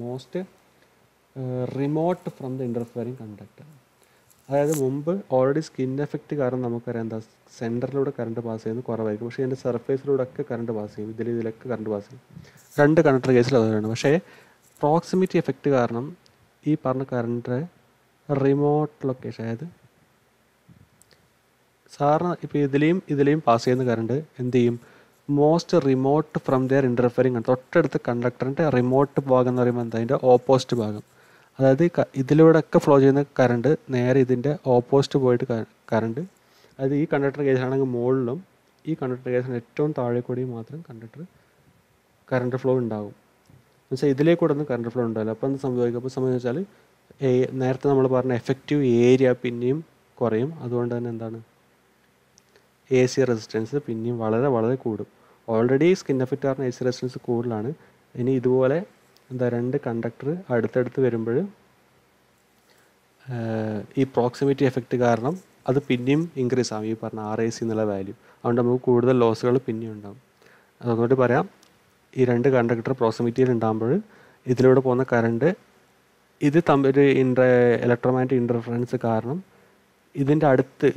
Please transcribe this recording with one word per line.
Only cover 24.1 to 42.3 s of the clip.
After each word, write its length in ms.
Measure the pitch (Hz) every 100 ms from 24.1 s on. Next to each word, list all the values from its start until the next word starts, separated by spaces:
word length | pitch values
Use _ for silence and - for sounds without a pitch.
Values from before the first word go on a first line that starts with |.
| 131 160 -
എന്ത് 140 | 123 127
ചെയ്യും? 180 | 120 120 - - _ _ - 143
Most 320 | 147 170 - 175 139
remote 440 | 131 135 147 156 165 -
from 140 | 135 131
their 100 | 135 131
interfering 440 | 120 123 120 127 123
ആണ്. 80 | 113
തൊട്ടടുത്ത 460 | 127 - 175 151 - -
കണ്ടക്ടറിൻ്റെ 560 | 120 123 - 131 139 160 127
remote 420 | 123 131 143 - 139
ഭാഗം 200 | 127 123
എന്ന് 100 | 123
പറയുമ്പോൾ 220 | 123 123 117
എന്താ, 100 | 113
അതിൻ്റെ 180 | 117 143 127
ഓപ്പോസിറ്റ് 440 | 123 - 135 - 120
ഭാഗം. 200 | 107 104 - _ _ _ _ -
അതായത് 240 | 135 135 170 -
ക-, 100 | - 135
ഇതിലൂടെയൊക്കെ 580 | 131 151 160 160 - 175
ഫ്ലോ 120 | 160 139
ചെയ്യുന്ന 200 | 135 139 143 -
current 280 | 127 120 123 156 - 127
നേരെ 240 | 123 135 123
ഇതിൻ്റെ 260 | 123 135 151 139 123
ഓപ്പോസിറ്റ് 420 | 120 139 139 143
പോയിട്ട് 220 | 127 123 -
ക-, 160 | 113 - _ -
current, 300 | 113 113 113 185 _ _ _ _ -
അതായത് 200 | 135 143
ഈ 20 | 160
conductor 300 | 147 139 139 139
കേസിലാണെങ്കിൽ 420 | 131 131 135 135 120
മുകളിലും 420 | 123 135 120 151 - _ _ _ -
ഈ 40 | 160
conductor 260 | 131 127 127
കേസിന് 240 | 123 123 120
ഏറ്റവും 300 | - - 151 147
താഴെ 240 | 120 120 123
കൂടി 160 | 123 127
മാത്രം 260 | 117 110 156 170
conductor 340 | 113 113 135 180 _ _ _ _ _ _ _ _ _ -